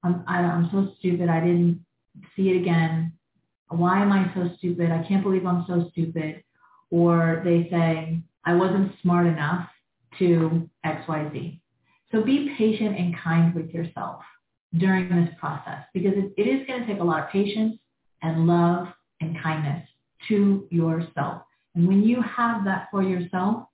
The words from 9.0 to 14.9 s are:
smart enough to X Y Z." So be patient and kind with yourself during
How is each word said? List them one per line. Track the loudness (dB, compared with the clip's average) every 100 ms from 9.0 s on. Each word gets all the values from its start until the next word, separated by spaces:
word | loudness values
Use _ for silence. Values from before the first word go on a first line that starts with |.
smart | 2 4 4
enough | 2 -2 -4 -6 _ _ _ _ -2
to | 2 4 2 0 -4 _
X | -6 -6 -6
Y | -6 -6
Z." | -8 -10 -14 _ _ _ _ _
So | -2
be | 2 0 0 0
patient | 0 2 -2 -2
and | -2 -4
kind | 0 4 4
with | 2 -6
yourself | -8 -8 -8 -10 -12 -20 _ _ _ _ 0
during | 2